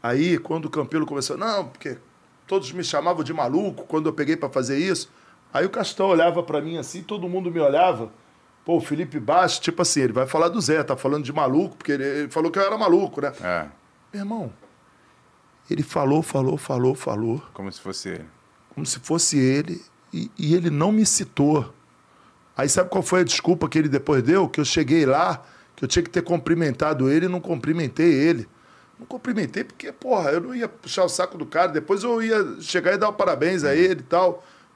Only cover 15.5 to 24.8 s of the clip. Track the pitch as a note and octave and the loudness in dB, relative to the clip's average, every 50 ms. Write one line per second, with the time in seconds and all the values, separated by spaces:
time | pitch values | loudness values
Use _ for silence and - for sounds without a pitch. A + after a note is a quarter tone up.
15.5 | _ _ _ - - - C#3+ - - E3 C#3 C3+ C#3+ D#3+ D#3 - - C#3 C3 C3 | _ _ _ -6 -4 -4 -4 -4 -2 0 2 2 2 2 0 0 -2 0 0 0
16.5 | D3+ D3 - - C#3 B2 B2 C3 C#3 C#3 - - - G#2 A2+ A#2 A#2 D3+ - - | -2 -4 -4 -4 -2 0 2 0 0 0 -4 -4 -4 -2 -2 -2 -4 -4 -8 -14
17.5 | - - G2 G2 - - - F#2+ F#2+ - - F#2+ E2+ E2 D#2 D#2+ _ _ _ _ | -16 -14 -14 -14 -14 -12 -12 -12 -10 -10 -10 -10 -10 -10 -14 -18 _ _ _ _
18.5 | _ _ _ _ - C#3 B2+ B2+ - B2+ - - D#3+ E3 - - - C#3+ C3 C3 | _ _ _ _ -12 -10 -6 -6 -8 -8 -4 -2 -2 0 0 2 2 4 4 4
19.5 | C3+ C#3+ D3+ E3 F3 - - _ _ _ _ _ - F3 - - _ - E3+ D3 | 4 2 -2 -4 -8 -12 -12 _ _ _ _ _ -8 -8 -8 -8 _ -4 0 2
20.5 | E3 F3+ E3+ E3+ D3 C#3+ D#3+ G3 G#3+ A3 A3 - - - G3 - _ - C#3+ D3+ | 2 2 2 0 0 2 2 2 4 4 4 2 2 -2 -4 -4 _ 2 2 4
21.5 | D3+ D3 A2 - - _ _ _ _ _ _ _ _ _ _ _ _ _ _ _ | 4 2 0 -4 -12 _ _ _ _ _ _ _ _ _ _ _ _ _ _ _
22.5 | _ - C3+ D3 - F#3 F3+ F3+ - F#3+ - - F#3 F3+ F3+ E3+ - - - E3+ | _ -2 0 2 2 2 2 2 0 -2 0 2 2 2 4 2 0 0 2 2
23.5 | F3+ E3 D#3+ C3+ - D#3+ D3+ D3+ C3+ C#3 C3+ - D3+ C3 A#2 C3 F3 G3 F3+ - | 2 2 0 0 2 2 2 2 0 0 2 2 2 4 4 4 4 4 2 2
24.5 | - - D3 - - E3+ | 0 -2 -2 0 0 0